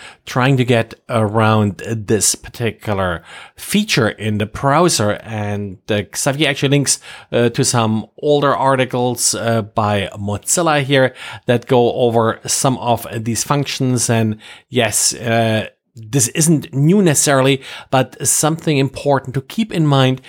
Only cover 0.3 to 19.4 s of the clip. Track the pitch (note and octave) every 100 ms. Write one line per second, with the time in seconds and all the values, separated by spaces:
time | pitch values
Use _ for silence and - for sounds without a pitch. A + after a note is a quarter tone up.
0.3 | C3 C3 C3 A#2+ A#2 A#2 - - A#2+ G#2
1.3 | A2+ A2 A2 G#2 F2 - A2+ F#2+ G#2+ -
2.3 | - A2+ - A#2 - - G2 F#2 E2 -
3.3 | - - - - G#3 G#3+ - G#2+ - G#2+
4.3 | G#2 G#2 - C#3 D3 F3 - G#2 G2+ A2
5.3 | A2 G#2 G2+ G2+ F#2+ - G#2 F#2 - C#3+
6.3 | C#3 C#3+ C#3 C3+ C#3+ C3 - - - -
7.3 | A#2+ A#2+ A#2 C3 A#2+ A2 A2 - - D3
8.3 | D3 C#3+ G#2 C3+ C3 B2 B2+ B2 A#2+ -
9.3 | G2+ A2+ A2+ G#2+ - G#2 G#2 F#2+ G#2 G2+
10.3 | G#2 - - E3 D3 C3+ C#3 B2+ - -
11.3 | - - A#2+ - B2+ A#2+ A2 A#2+ A#2 A2+
12.3 | - - - C#3 G#2+ A#2 A2+ C#2+ A2+ A2+
13.3 | A2 - C#3+ C3+ - C3 B2 - A2+ A2
14.3 | G#2+ - - _ B2 A2 - - - A#2+
15.3 | A2+ A2+ A2 F2+ - _ - A2 C3+ A2+
16.3 | E3 D#3+ D3+ G#2+ C3 D3+ G#3 F3 C3+ D3+
17.3 | C3+ C3 C3+ - - - C3 B2+ - C#3
18.3 | - D3+ E3 E3 C#3 C#3 - C#3+ C3+ -
19.3 | C3+